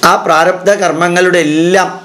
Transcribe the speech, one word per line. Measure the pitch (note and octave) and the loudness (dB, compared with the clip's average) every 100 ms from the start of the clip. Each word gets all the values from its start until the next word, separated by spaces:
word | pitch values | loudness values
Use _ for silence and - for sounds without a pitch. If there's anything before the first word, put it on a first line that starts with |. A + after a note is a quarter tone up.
| D#3+ | 0
ആ | F#3+ | 0
പ്രാരബ്ധ | F3 D#3+ E3+ F3+ G3 G3+ | 0 0 0 0 -2 0
കർമ്മങ്ങളുടെ | F3+ D#3 F3 F3 F#3 F3 D3+ | -2 0 0 2 2 2 0
എല്ലാം | D3+ E3+ F#3 F#3 - | 0 2 0 -2 -8